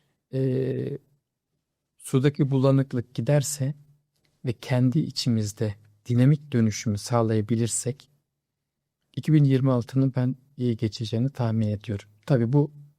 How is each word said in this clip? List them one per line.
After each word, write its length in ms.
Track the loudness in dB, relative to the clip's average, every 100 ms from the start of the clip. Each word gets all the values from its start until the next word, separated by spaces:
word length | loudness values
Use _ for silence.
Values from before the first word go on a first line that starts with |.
| _ _ -10
e, 640 | -4 -2 -2 -2 -4 -6 -10 _ _ _ _ _ _ _ _ _ _
sudaki 520 | -2 2 2 2 0
bulanıklık 640 | 2 4 4 2 -4 -6
giderse 600 | -6 0 0 0 -4 -6 -6 _ _ _ _ _ _
ve 80 | -8
kendi 460 | -6 -2 0 2 0
içimizde 760 | -2 -4 -2 0 -2 -4 -6 -6 _ _ -2
dinamik 460 | 2 4 2 0
dönüşümü 460 | 0 0 0 -4 -4
sağlayabilirsek 1120 | -2 0 2 0 0 -2 -2 -4 -6 -10 -16 _ _ _ _ _ _ _ _ _ _ -6
iki 160 | 2
bin 120 | 4
yirmi 280 | 6 4 2
altının 400 | 0 0 0 0 0
ben 200 | -2 -4 _ -4
iyi 200 | -4 -2
geçeceğini 540 | -4 -4 -6 -2 -4
tahmin 380 | -2 -2 0 -2
ediyorum. 400 | -4 -6 -10 -10 _ 0
Tabii 260 | 0 2
bu 200 | 2 0 -6 -20